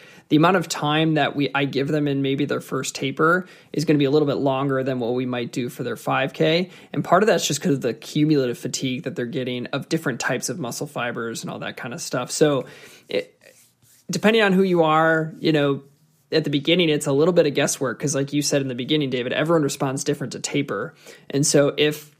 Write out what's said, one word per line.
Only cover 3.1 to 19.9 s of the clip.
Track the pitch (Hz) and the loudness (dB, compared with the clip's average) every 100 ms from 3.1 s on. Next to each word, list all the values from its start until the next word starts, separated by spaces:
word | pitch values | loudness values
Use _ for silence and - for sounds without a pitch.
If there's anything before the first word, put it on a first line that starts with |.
| 139 160 180 185 - _ | 0 2 2 -2 -14 _
is | - 147 | -4 2
gonna | 143 | 4
be | 139 | 4
a | |
little | 151 143 | 4 2
bit | 107 | 2
longer | 139 131 139 135 | 0 0 0 0
than | 127 127 | -2 -2
what | 117 | -2
we | 123 127 | -2 -2
might | 123 120 | -4 -6
do | 131 123 | -6 -6
for | - | -6
their | 120 113 | -8 -6
five | - 135 - | -4 -2 -2
K. | - 160 165 185 - - | 0 2 2 -2 -8 -10
And | - | -6
part | - 175 | 2 4
of | 214 | 4
that's | 170 - | 2 0
just | 151 | -2
'cause | 185 | 0
of | 131 | 0
the | 120 | -2
cumulative | - - 151 151 147 127 120 | -6 -4 0 4 4 0 -4
fatigue | 127 - 131 127 | -8 -6 -6 -6
that | 127 120 | -8 -6
they're | 120 | -6
getting | 127 127 123 120 | -6 -6 -6 -6
of | 139 - | -8 -4
different | 156 151 117 | -4 -4 -4
types | - 127 - | -4 -4 -4
of | 135 | -6
muscle | 120 - - | -8 -8 -8
fibers | 139 120 120 117 113 | -6 -6 -6 -8 -8
and | - | -10
all | - | -10
that | 104 - | -10 -10
kind | 127 | -12
of | 123 | -10
stuff. | - 139 151 | -8 -6 -4
So | - 156 139 - - - - - | 2 4 2 -4 -12 -20 -20 -6
it, | - - _ _ _ _ _ _ _ - | -6 -6 _ _ _ _ _ _ _ -8
depending | 175 202 226 | 0 2 4
on | 202 | 4
who | 185 | 4
you | 196 175 | 4 4
are, | 160 156 160 160 156 - | 4 6 4 4 0 -2
you | 160 | 0
know, | 156 143 139 - _ _ _ - | 2 2 0 -6 _ _ _ -2
at | 156 | -2
the | 156 | 0
beginning, | 139 147 175 165 | 0 2 2 4
it's | 147 143 | 2 2
a | |
little | 139 165 170 | 2 4 4
bit | 156 | 4
of | |
guesswork | 135 147 - 131 110 | 2 0 0 -4 -2
'cause | 147 131 | -2 -2
like | 139 | -2
you | 147 | -2
said | 143 147 | 0 0
in | 135 | -2
the | |
beginning, | 123 127 151 135 | -6 -2 0 0
David, | 123 120 | -2 -2
everyone | - 156 165 | -2 2 2
responds | 139 - 139 | 2 -2 -4